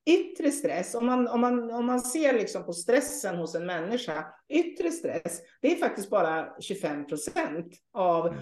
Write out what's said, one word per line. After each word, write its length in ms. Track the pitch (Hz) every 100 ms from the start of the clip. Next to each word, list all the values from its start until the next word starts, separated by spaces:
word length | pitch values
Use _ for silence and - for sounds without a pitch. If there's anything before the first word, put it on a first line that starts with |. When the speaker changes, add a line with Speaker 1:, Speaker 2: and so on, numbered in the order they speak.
| 302
Speaker 1:
yttre 420 | 370 - - 285
stress, 440 | 285 151 160 - 233
om 100 | 240
man, 220 | 254 233
om 140 | 240
man, 300 | 247 247 233
om 140 | 240 240
man 140 | 247
ser 320 | 247 320 285
liksom 320 | 240 190 185 180
på 80 |
stressen 640 | 170 - 262 277 - 196 175
hos 180 | 160 170
en 100 | 175
människa, 600 | 170 180 247 - 156 - - -
yttre 420 | 302 330 - 339
stress, 500 | - 139 - - - - _
det 100 | 277
är 40 | 339
faktiskt 340 | 254 - 190
bara 500 | 202 165 160 - -
tjugofem 480 | - 190 160 147 139
procent 600 | 156 - 349 311 160 170 - _
av, 340 | 226 180 165 170
Speaker 2:
Mm. 120 | 143